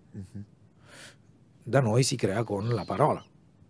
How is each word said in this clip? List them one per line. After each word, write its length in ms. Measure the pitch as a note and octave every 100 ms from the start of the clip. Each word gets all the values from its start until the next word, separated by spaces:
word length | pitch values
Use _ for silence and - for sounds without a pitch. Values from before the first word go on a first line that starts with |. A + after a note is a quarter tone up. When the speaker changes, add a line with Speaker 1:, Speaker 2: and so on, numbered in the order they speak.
| -
Speaker 1:
Mhm. 320 | G#2+ F#2+ G2+ G#2 _ - _ - - - - - - - -
Speaker 2:
Da 180 | - C3+
noi 240 | A#2 A#2+
si 100 | C3+ B2+
crea 280 | G#2 G#2
con 240 | A2 G2+ A2+
la 160 | A2+
parola, 380 | - G2 C#3+ F#2+ - _ _ _ -